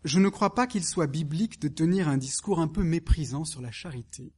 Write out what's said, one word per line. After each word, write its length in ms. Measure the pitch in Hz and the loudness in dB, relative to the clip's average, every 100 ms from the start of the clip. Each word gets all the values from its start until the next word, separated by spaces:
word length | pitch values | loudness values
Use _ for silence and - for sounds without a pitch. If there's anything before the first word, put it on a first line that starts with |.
je 160 | 151 165 | 0 4
ne 100 | 196 | 4
crois 260 | 196 202 233 | 4 0 2
pas 120 | 247 | 0
qu'il 160 | 202 165 | 0 -2
soit 220 | - 151 | 0 0
biblique 520 | 151 151 160 220 - | 0 -2 0 -2 -2
de 80 | 147 | -6
tenir 400 | - 165 190 156 | 0 2 4 2
un 100 | 135 | 0
discours 420 | 131 - - 175 | 0 -6 -2 0
un 80 | 160 | 0
peu 160 | 156 | 0
méprisant 640 | 175 165 165 - 131 139 156 | 0 0 2 2 2 -4 -6
sur 160 | 131 | -8
la 100 | 123 | -10
charité, 640 | - 175 127 113 - 127 | -10 -10 -12 -12 -14 -16